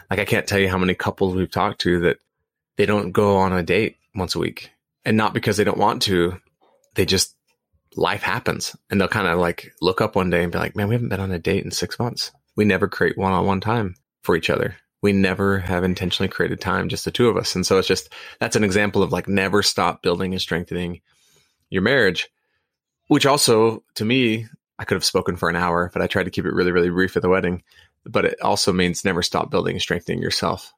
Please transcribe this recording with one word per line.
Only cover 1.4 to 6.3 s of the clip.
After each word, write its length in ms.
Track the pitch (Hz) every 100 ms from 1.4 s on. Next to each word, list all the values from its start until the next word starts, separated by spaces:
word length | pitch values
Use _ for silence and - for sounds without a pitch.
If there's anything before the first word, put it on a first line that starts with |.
| 87
talked 300 | - 98 -
to 180 | 90 87
that 180 | 85 82 _ _ _ _ _ -
they 100 | 101
don't 260 | 104 95
go 240 | 90 104 98
on 160 | 95
a 100 | 92
date 340 | 85 92 110 - _
once 200 | 98 90
a 60 | 85
week. 300 | 85 - - _ _ _
And 120 | - 110
not 180 | 110
because 220 | - - 101
they 80 |
don't 140 | 101 -
want 240 | 104 123
to, 380 | 113 90 87